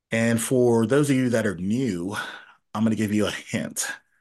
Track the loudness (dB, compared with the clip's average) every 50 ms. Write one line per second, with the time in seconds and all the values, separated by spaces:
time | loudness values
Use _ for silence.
0 | _ -4 -2 0 2 2 2 0 0 0 2 4 4 4 4 4 4 4 2 2
1 | 4 2 2 2 2 2 0 0 0 0 -2 -4 -4 -2 -2 -2 -2 -2 -2 -4
2 | -4 -6 -6 -8 -8 -10 -12 -18 -20 -20 -20 _ _ _ -4 0 0 0 2 0
3 | 0 0 0 0 0 0 -4 -6 -8 -6 -6 -6 -6 -6 -6 -6 -6 -6 -8 -12
4 | _ _ _ _